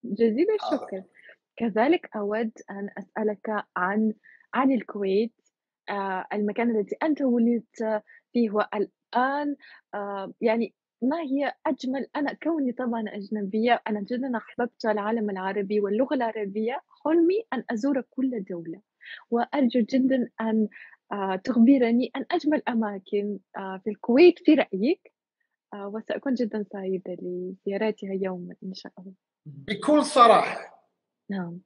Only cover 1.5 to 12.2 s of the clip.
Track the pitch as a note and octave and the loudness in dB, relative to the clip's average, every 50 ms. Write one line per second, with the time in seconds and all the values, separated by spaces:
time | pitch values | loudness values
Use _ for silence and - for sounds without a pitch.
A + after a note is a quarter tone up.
1.5 | _ - A3+ A#3 F#3 G#3+ A#3 C#4+ E4+ F4 - - - A3 G#3 G3+ G#3 A3 A#3 A3+ | _ -4 -4 -2 2 2 4 4 2 0 0 -6 -8 -6 -4 -4 -2 -2 -4 -4
2.5 | - - - - G#3 G3 G3+ G3 - - G3 _ _ A3+ A3 G#3+ G#3 G3 _ A3+ | -6 -12 -18 -14 -12 -10 -10 -10 -10 -12 -16 _ _ -2 -2 -2 -2 -2 _ -6
3.5 | G#3+ G#3 - _ _ F3+ F3+ F#3 G3+ G#3+ A3 A3 G#3+ _ _ - - _ _ _ | -6 -6 -6 _ _ -2 -2 0 2 2 2 2 0 _ _ -20 -20 _ _ _
4.5 | - A#3 C4+ C4+ C4+ A3+ G3 - - G3+ G3+ F#3+ F#3+ G3+ A#3 A#3 _ _ _ _ | -2 2 2 2 2 2 -2 -6 -6 -4 -2 0 2 2 0 0 _ _ _ _
5.5 | _ _ _ _ _ _ _ - G#3 G3+ G3 G3 F#3+ F#3 - - - G#3 G#3 G#3 | _ _ _ _ _ _ _ -8 -6 -6 -4 -4 -4 -6 -6 -4 -4 -2 -2 -2
6.5 | G3+ - A3+ A#3+ A3+ A3 G3 G3 - - D4+ D#4+ D4 - C#4+ C4 A#3+ A#3+ A3+ A#3+ | 0 0 0 2 2 0 -2 -2 -4 -2 0 0 0 2 2 2 4 4 4 4
7.5 | A#3+ A3+ G#3 _ _ - A3+ A3 A3 G#3+ _ _ - _ _ _ _ A#3+ A#3 G#3+ | 2 0 -2 _ _ -6 -4 -2 -2 -4 _ _ -20 _ _ _ _ 2 2 2
8.5 | G3 G#3 G3+ - - G#3+ G3+ - _ _ _ _ - A#3+ B3+ C4 C#4 C#4+ D4 D4 | 2 0 0 0 0 -2 -2 -4 _ _ _ _ 0 0 0 2 0 -2 -2 -4
9.5 | C#4+ _ - - - - _ _ - G#3 G3+ G3+ G3+ G3 F#3+ F#3+ G3+ _ A3 A3+ | -4 _ -12 -20 -20 -20 _ _ -10 -8 -6 -6 -6 -8 -8 -10 -8 _ 0 2
10.5 | A3 A#3 A#3 - _ _ _ _ _ _ A3+ B3+ D4 E4+ E4 C4 C4 C#4 C#4+ B3+ | 2 2 0 -4 _ _ _ _ _ _ -2 -2 0 -2 -2 -4 -2 -2 -2 -4
11.5 | - _ _ D#4 D4 - - B3+ B3+ C#4 - - _ C#4+ | -6 _ _ -4 -4 -2 -4 -6 -4 -4 -6 -6 _ -4